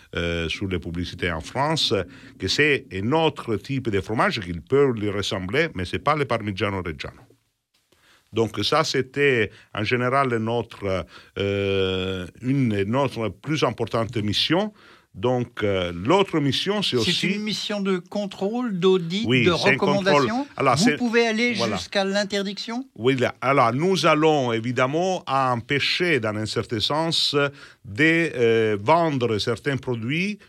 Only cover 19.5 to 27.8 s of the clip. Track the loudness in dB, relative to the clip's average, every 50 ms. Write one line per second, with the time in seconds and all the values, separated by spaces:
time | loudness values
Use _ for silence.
19.5 | 2 4 2 2 2 4 2 2 2 2 2 4 4 4 4 2 0 -2 -4 -6
20.5 | -4 0 2 2 4 4 4 4 4 2 0 2 2 2 2 2 2 0 0 0
21.5 | 0 0 0 0 -2 -4 -6 -2 -2 -2 0 0 0 -2 -2 -2 -2 -4 -4 -4
22.5 | -6 -8 -8 -8 -8 -8 -8 -10 _ 0 0 2 2 2 0 -2 -2 -2 0 2
23.5 | 4 4 4 4 4 2 2 2 2 2 4 4 4 6 6 4 4 4 2 2
24.5 | 0 0 -2 -2 0 0 0 0 0 0 0 0 -2 -2 -4 -2 0 0 2 2
25.5 | 0 -2 -2 -2 -2 -2 0 -2 -2 0 0 2 2 0 0 -2 -2 -4 -4 -4
26.5 | -4 -4 -4 -4 -4 -4 -2 -2 -2 -2 0 0 0 0 0 0 2 0 0 0
27.5 | -2 -8 -18 -20 -20 _